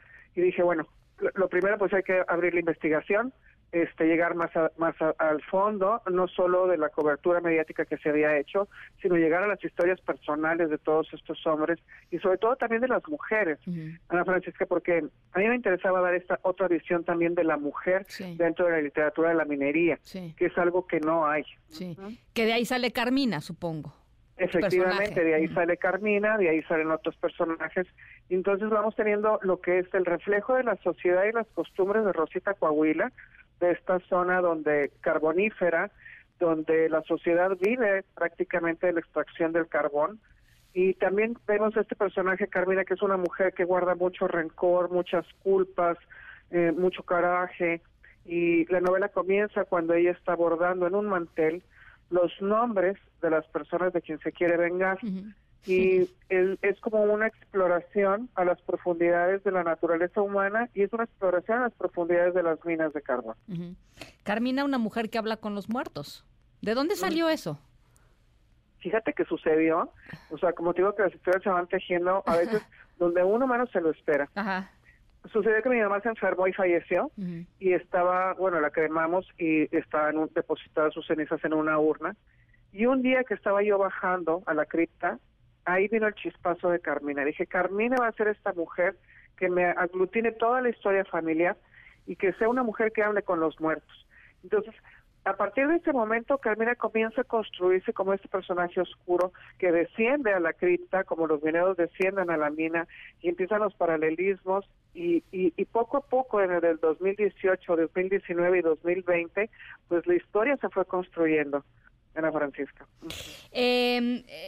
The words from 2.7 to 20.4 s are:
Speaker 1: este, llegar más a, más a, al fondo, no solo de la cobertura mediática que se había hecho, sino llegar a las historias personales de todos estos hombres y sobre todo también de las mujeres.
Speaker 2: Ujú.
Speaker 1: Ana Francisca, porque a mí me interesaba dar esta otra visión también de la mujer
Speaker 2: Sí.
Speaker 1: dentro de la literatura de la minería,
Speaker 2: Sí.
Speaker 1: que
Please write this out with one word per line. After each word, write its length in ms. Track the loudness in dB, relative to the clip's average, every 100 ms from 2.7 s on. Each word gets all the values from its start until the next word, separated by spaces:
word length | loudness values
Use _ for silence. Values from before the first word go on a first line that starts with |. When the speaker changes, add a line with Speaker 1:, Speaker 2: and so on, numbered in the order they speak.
| -2 0 0 2 0 0 -6 _ _ _
Speaker 1:
este, 340 | -2 -2 0 2
llegar 300 | 4 2 -2
más 200 | -2 0
a, 140 | 0 0
más 160 | -4 0
a, 100 | -2 0
al 240 | 0 0
fondo, 580 | -2 0 0 0 0 0 -2
no 200 | -2 -2
solo 400 | 0 2 2 2
de 100 | 2
la 100 | 0
cobertura 520 | 0 0 0 0 0
mediática 440 | 2 0 -2 -4
que 140 | -6 -4
se 100 | -2
había 300 | 0 2 0
hecho, 300 | 0 -2 -4 -8 -20 -6
sino 140 | 0 2
llegar 260 | 4 2
a 60 | 0
las 140 | -2
historias 380 | -6 0 0 0
personales 720 | -4 -8 -4 -2 -2 0 0
de 80 | -2
todos 340 | 0 0 0
estos 320 | -8 -12 -6 -2
hombres 320 | 0 0 -2 _ -20 -10
y 60 | -2
sobre 180 | 0 2
todo 160 | 2
también 260 | 0 -2 -2
de 80 | 0
las 180 | -2 -2
mujeres. 500 | -8 -4 -2 0 -2 -6
Speaker 2:
Ujú. 320 | -8 -10 -14 -6
Speaker 1:
Ana 160 | -2
Francisca, 420 | 0 -2 -4 -6 -2
porque 380 | -2 0 0 -2 -8 _
a 60 | -2
mí 80 | 0
me 80 | 0
interesaba 440 | 0 0 2 2
dar 140 | 2
esta 240 | 0 -2 -2
otra 260 | -2 0 0
visión 340 | 0 0 -2
también 320 | 0 0 0
de 80 | 2
la 140 | 2 0
mujer 500 | -2 -4 -2 -2 -2
Speaker 2:
Sí. 280 | -10 -10 -2
Speaker 1:
dentro 280 | -2 2 2
de 60 |
la 80 | 2
literatura 500 | 0 0 0 0 0
de 40 |
la 100 | 2
minería, 540 | 0 -2 -2 0 0 0
Speaker 2:
Sí. 300 | -6 -14 -14
Speaker 1:
que 80 | -4